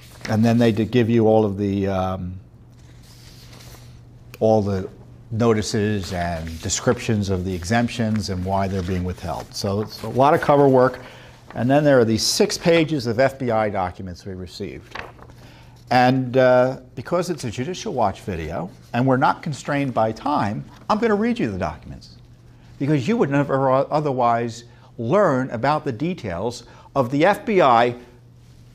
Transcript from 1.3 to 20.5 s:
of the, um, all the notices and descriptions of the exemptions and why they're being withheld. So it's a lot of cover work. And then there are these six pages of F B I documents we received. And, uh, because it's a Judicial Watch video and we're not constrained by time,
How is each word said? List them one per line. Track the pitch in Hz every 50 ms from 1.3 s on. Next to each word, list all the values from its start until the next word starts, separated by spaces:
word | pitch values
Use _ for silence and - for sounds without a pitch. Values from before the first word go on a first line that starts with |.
| 110 110 107
of | 101 98
the, | 98 101 98 98 101 98
um, | 98 95 92 92 95 95 95 90 90 92 95 - - - - - - - - - - - - - - - - - - - - - - - - - - - - - - - - - - - - - - - -
all | 117 110 110 110
the | 98 101 98 92 95 - - - - - - - - -
notices | 113 107 120 117 110 107 101 - - 110 101 107 107 101 90 85 95
and | 87 87 87 85 80 82 82 82 78
descriptions | - - - - - 127 120 123 - - 110 104 98 95
of | 95 90 90
the | 95 92
exemptions | 85 85 87 117 117 120 117 - - 113 107 110 104 98 104
and | 92 90 90
why | 95 98 98 98
they're | 95 98 95
being | 87 98 92 90 90
withheld. | 90 90 - - 80 - - - - -
So | - - 101 98 107
it's | 107 107 - - -
a | 113
lot | 120 123 135 147 160
of | -
cover | - - 147 143 143 139
work. | 131 127 127 127 - - - - - - - - - - - - -
And | 120 117 127
then | 139 151 151
there | 143 135 127
are | 113
these | 110 110 107 -
six | - - - 208 202 -
pages | - - 175 170 165 156 147 156 139 117
of | 120 107 120
F | 139 131 131
B | - 131 120
I | 110 110 110 107
documents | 98 98 90 90 - - 98 90 85 - -
we | 101 92
received. | 92 90 90 - - 101 76 65 - - - - - - - - - - - - - - - - - - - - - - -
And, | 123 127 123 127 131 131 131 123 120
uh, | 131 127 127 127 127 127 131 131 - - - -
because | 143 - - 170 180 175 180
it's | 170 139 -
a | 113
Judicial | 98 123 127 165 180 - - 214 156
Watch | 123 107 95 92 -
video | - 104 90 82 80 76 85 - 175 196 - - - - -
and | 120 131
we're | 131 127
not | 131 147 - - - -
constrained | 165 135 - - - 143 139 143 131 113
by | 117 110 113
time, | 110 - - 277 294 - 117 101